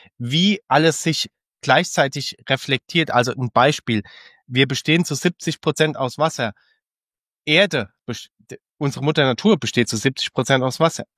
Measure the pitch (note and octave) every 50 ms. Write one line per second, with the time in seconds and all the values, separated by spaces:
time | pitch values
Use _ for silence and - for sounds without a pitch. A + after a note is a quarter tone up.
0 | _ _ _ - B2 A#2+ C#3 D#3+ F#3 G#3 G3+ - _ - C3 D3 D#3+ E3 D3 -
1 | - E3 D#3 - - - _ _ _ _ _ _ - C#3 C3 D3+ F3+ - - -
2 | C#3+ C3+ - C#3+ C3 - - _ - - C3+ B2+ - - C3+ B2 _ _ - E3+
3 | D#3 - - B2 A#2+ B2+ - C3+ B2+ A#2 - A#2 B2 D3 D3+ - - - A2+ G#2+
4 | - - - - - - _ _ _ - B2 B2+ C3+ C3 C3+ - - - D#3 E3+
5 | E3+ - D3 - - F3 - - - E3+ D3+ - - D#3+ D3 - D#3 D#3 C#3 -
6 | C3+ B2 - - D3+ D#3+ - - B2 G#2+ - _ _ _ _ _ _ _ _ _
7 | _ _ _ _ _ _ _ _ - D3+ D3+ E3+ G3+ F3+ - C3+ G2+ - _ _
8 | - - A#2+ - - - _ _ _ - - - _ _ _ - D3+ C#3 - B2+
9 | C3 D3 D#3 - C#3+ C3 B2 - - A3 G#3+ C#3+ - G#2+ - C3 A#2 - - A2
10 | - C3+ C3 - - - - - B2 - C#3 C3 B2+ C3 B2+ - D#3+ E3 - -
11 | - _ _